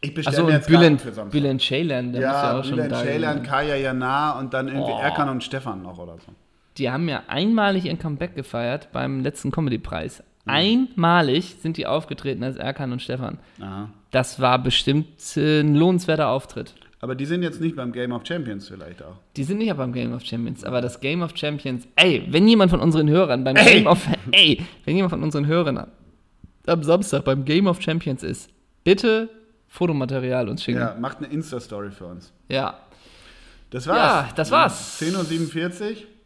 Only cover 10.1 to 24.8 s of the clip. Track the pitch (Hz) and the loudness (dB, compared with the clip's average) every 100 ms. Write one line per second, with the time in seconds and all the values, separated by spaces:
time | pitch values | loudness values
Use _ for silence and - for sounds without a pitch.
10.1 | - - _ - 139 190 233 262 - 165 | -12 -20 _ -4 0 4 4 2 2 4
11.1 | 175 151 135 180 - 160 165 - 147 156 | 4 4 2 -2 -8 -6 -6 -2 -4 -4
12.1 | - 139 120 123 131 123 139 135 123 - | -8 -6 -4 -6 -6 -8 -6 -6 -6 -6
13.1 | 127 123 - - - 98 95 107 - _ | -8 -6 -10 -16 -16 -12 -10 -12 -16 _
14.1 | 131 127 - 131 127 131 120 - 139 156 | -2 -2 0 2 2 2 0 2 0 0
15.1 | - - - 147 151 151 147 170 180 180 | -8 -8 -2 2 4 4 6 6 4 0
16.1 | 156 143 131 - - - - - _ 123 | 0 2 0 -4 -14 -14 -16 -20 _ -8
17.1 | 127 139 175 175 175 165 151 123 120 123 | -6 -2 -2 -2 -2 -4 -4 -8 -6 -6
18.1 | 120 - 170 131 101 98 95 78 87 73 | -6 -6 -8 -6 -10 -12 -16 -16 -16 -18
19.1 | 95 _ - 139 202 220 165 127 123 120 | -20 _ -8 -4 -2 -2 -2 -4 -4 -6
20.1 | 123 - 117 117 123 - 127 120 - 135 | -8 -8 -6 -6 -8 -4 -4 -4 -6 -6
21.1 | 165 170 - 151 147 139 123 - - 180 | -4 -6 -6 -6 -6 -6 -8 -8 2 2
22.1 | 139 - 147 208 226 190 175 165 160 151 | 2 0 4 6 8 6 4 2 4 4
23.1 | 160 180 127 131 135 214 208 - 180 - | 4 4 2 2 6 8 8 6 4 2
24.1 | - - 185 170 147 170 - | -4 2 6 6 4 -2 -10